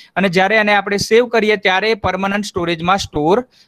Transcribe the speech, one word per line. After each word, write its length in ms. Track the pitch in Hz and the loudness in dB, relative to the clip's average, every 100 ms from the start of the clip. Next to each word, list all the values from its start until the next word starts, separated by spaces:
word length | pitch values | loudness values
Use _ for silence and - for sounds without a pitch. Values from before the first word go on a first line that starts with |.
| - - | -10 -2
અને 140 | 196 | 0
જ્યારે 260 | 175 190 220 | 2 2 2
એને 180 | 208 | 2
આપણે 240 | 202 196 202 | 0 0 -4
save 300 | - 220 240 | 2 2 2
કરીએ 280 | 233 214 208 | 2 0 0
ત્યારે 380 | 196 185 214 | 0 0 0
permanent 520 | 220 190 185 196 208 202 | -2 -4 -4 -4 -4 -6
સ્ટોરેજમાં 520 | 185 170 160 175 196 | -6 -4 -2 -2 -2
સ્ટોર 500 | - 151 151 214 247 _ | -2 -2 0 0 -2 _